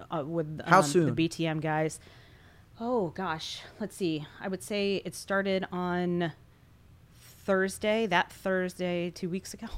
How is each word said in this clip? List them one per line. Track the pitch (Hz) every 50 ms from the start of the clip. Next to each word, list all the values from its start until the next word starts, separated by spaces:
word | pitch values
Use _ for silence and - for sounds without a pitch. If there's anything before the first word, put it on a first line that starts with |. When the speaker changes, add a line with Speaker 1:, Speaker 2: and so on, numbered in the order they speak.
| - -
Speaker 1:
uh, | 175 160 131
with, | 156 165 170 156 151 156 147 -
Speaker 2:
How | 165 170 190
Speaker 1:
um, | 175
the | 143
Speaker 2:
soon? | - 180 160 135 -
Speaker 1:
B | 156 165 160
T | - - 165
M | 160 156 156
guys. | 156 156 151 156 156 156 - - - - - - - - - - - - - - - - - -
Oh, | 226 240 254 226 185 156 -
gosh. | - 190 170 156 160 - - - - - - - -
Let's | 214 190 -
see. | - 196 165 156 147 151 - - -
I | - 196
would | 190 180
say | - - 214 208 202 202 196 180 -
it | 180 -
started | - - - 196 196 196 196 190 190 - -
on | 180 180 180 180 175 180 180 175 175 175 175 160 - - - - - - - - - - - - - - - - -
Thursday, | - - - - - - - 196 190 190 190 - - - 214 214 226 226
that | 190 180 175 - -
Thursday, | - - - 196 190 185 185 180 - - 180 180 175 175 175 175
two | 165 - 190 170
weeks | 180 190 - - -
ago, | - 226 220 -